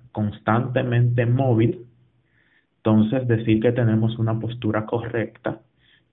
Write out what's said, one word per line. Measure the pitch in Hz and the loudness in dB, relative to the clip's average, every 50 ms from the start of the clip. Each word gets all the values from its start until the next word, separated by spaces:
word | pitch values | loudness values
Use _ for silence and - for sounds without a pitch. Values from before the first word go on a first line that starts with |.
| - - | -20 -12
constantemente | - 107 107 104 101 - - 107 110 117 - 131 - 131 127 123 117 120 120 120 - 123 120 | -6 -4 -4 -4 -4 -4 -2 0 0 0 0 -2 -2 -2 -2 0 0 2 2 2 2 0 2
móvil, | 120 123 135 139 131 117 110 - 117 - - - - _ _ _ _ _ _ _ _ _ _ _ _ _ _ _ _ _ | 2 2 2 2 2 2 2 2 2 0 -4 -12 -20 _ _ _ _ _ _ _ _ _ _ _ _ _ _ _ _ _
entonces | _ _ 113 107 107 107 - 135 131 127 | _ _ 2 4 4 4 2 0 -2 0
decir | 120 117 110 - 113 113 110 | 0 0 0 2 2 0 2
que | 110 123 | 2 0
tenemos | 117 127 117 113 110 110 110 113 - - | 2 2 2 2 2 2 0 -2 -2 -2
una | 113 113 110 110 | -2 -2 -2 -4
postura | - 113 - - - 107 107 107 107 | -4 -8 -8 -4 -4 -2 -2 -2 -4
correcta | - 117 113 117 117 117 117 107 110 - - - - - - _ _ _ _ _ _ _ _ _ _ | -4 -6 -6 -6 -6 -6 -6 -6 -6 -10 -10 -8 -8 -8 -8 _ _ _ _ _ _ _ _ _ _